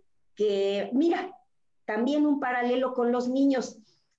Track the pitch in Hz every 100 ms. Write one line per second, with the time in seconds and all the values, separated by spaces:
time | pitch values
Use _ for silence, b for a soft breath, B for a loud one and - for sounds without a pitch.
0 | _ _ _ - 208 196 196 202 202 247
1 | 330 370 370 - _ _ _ _ - 214
2 | 254 302 294 277 254 247 240 262 254 247
3 | 240 240 247 269 277 262 - - b b
4 | b